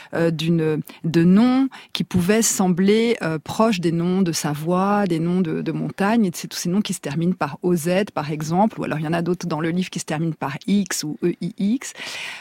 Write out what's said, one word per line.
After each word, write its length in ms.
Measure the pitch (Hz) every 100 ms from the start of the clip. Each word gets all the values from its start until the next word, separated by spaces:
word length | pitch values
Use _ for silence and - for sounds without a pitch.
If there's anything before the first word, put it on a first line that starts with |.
| -
euh, 160 | - 170
d'une, 520 | 160 160 170 156 156 - -
de 200 | 165 170
noms 440 | 170 190 247 254 269 - -
qui 120 | -
pouvaient 400 | 175 185 175 214
sembler, 760 | 226 - 185 175 190 214 233 233
euh, 160 | 160 160
proches 400 | - - 226 190
des 120 | 170
noms 300 | 170 175 185
de 100 | 185
Savoie, 760 | 156 151 147 156 180 196 208 202
des 120 | 165
noms 220 | 170 180
de, 220 | 175 165
de 80 | 160
montagnes, 540 | 156 156 - 196 233 196
et 60 |
c'est 160 | - -
tous 120 | -
ces 100 | 175
noms 120 | 190
qui 120 | -
se 60 | 190
terminent 340 | 156 143 170
par 240 | 185 147 143
O 120 | 180 175
Z, 360 | 156 180 208
par 160 | - 147
exemple, 500 | 156 151 170 214 -
ou 40 |
alors 160 | - 151
il 60 | 156
y 20 |
en 60 |
a 100 | 170
d'autres 240 | 170 180 175
dans 140 | 156
le 100 | 165
livre 180 | 175 185
qui 100 | -
se 60 | -
terminent 300 | 151 165 156
par 180 | 139 139 -
X 360 | 202 190 -
ou 140 | 151 147
E 100 | 175 -
I 140 | 175 -
X. 360 | 196 247 - - - - - -